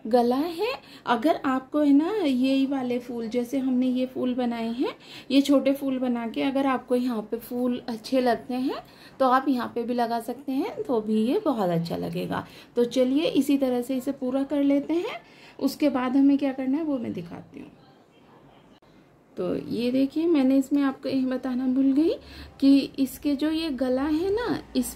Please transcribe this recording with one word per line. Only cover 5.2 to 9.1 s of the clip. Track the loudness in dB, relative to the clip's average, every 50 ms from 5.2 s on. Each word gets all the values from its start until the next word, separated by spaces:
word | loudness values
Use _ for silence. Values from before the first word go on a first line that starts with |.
| -4 2
ये | 4 4
छोटे | 6 6 4 4 4 2 0
फूल | 0 -2 -4 -4 -2
बना | -2 -2 -2 -2 -4
के | -6 -4 -2 -2
अगर | -2 0 0 0
आपको | 0 0 -2 -2 -2 -2
यहाँ | 0 0 0 -2 -4 -6 -6
पे | -8 -8
फूल | -8 -6 -4 -2 -2 -2 -2 -4 -6 -8
अच्छे | -8 -8 -6 -2 0 2
लगते | 2 2 0 0 -2 -6 -4
हैं | -2 -2 -2 -4 -4 -8 -14 -20 -20 -20 -10